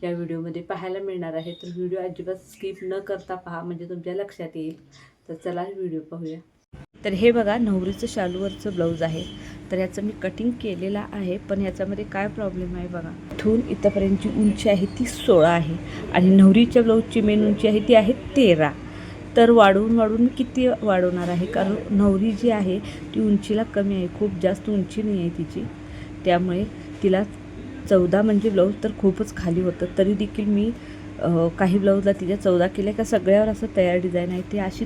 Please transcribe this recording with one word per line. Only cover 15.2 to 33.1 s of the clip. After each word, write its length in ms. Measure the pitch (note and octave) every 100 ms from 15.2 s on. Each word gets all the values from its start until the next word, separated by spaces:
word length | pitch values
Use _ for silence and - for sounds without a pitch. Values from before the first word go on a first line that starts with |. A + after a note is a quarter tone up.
| - F3+ D#3
आहे 280 | E3+ D#3 D#3+ - - -
आणि 200 | - F#3 G3
नवरीच्या 460 | G3 F#3+ A#3+ B3
ब्लाऊजची 380 | A3+ A3+ A3+ A#3
मेन 260 | G#3+ G#3 G#3+
उंची 220 | G#3 G#3+
आहे 120 | G#3+ G#3
ती 60 |
आहे 180 | A3+ G3+ C4 - C#4
तेरा. 340 | A#3 E3 D3 - - - - - - -
तर 140 | A#3
वाढवून 460 | A#3 G3 G3 A3 A#3
वाढवून 240 | A3 A3+
मी 80 | B3 -
किती 280 | B3 - B3+ A#3+
वाढवणार 460 | G#3+ F#3 F3+ F3+ F3
आहे, 180 | F3 F#3
कारण 280 | - F#3+ G#3 -
नवरी 400 | G3+ G3+ F#3+ A3
जी 180 | G3+ A#3+
आहे 280 | G#3+ F#3+ F#3 - - -
ती 60 | -
उंचीला 420 | A3 G3+ - G#3+ A3
कमी 200 | G#3 G3+
आहे, 120 | G3 F3 -
खूप 200 | G#3 F#3+
जास्त 280 | F3+ F#3 -
उंची 320 | G#3 F3+ -
नाही 160 | G#3+ G3+
आहे 100 | E3+ E3+
तिची, 260 | D#3 - A3+ - - - - -
त्यामुळे 400 | F#3 F3 F3+ F3+ A3 - - -
तिला 220 | G3+ F#3 G3+ - - - - - -
चौदा 340 | F#3+ F3+ F#3+
म्हणजे 280 | A3 G#3 A3
ब्लाऊज 240 | G3 F#3 G#3
तर 60 | A3 -
खूपच 380 | G3 F#3 G#3 -
खाली 240 | F3+ E3+
होतं. 380 | F3+ E3+ F3 F#3+
तरी 160 | F#3+
देखील 300 | G3+ G#3 -
मी, 260 | G#3 G3+ G#3+ A#3+ - - - -
अ, 80 | - E3+ E3 E3+
काही 200 | F#3+ G3
ब्लाऊजला 340 | G3 G3 G3 G3
तिच्या 160 | F3+ G3+
चौदा 300 | G3+ F3+ F3+
केल्या 260 | F#3+ G3+
का 100 | G#3
सगळ्यावर 440 | A3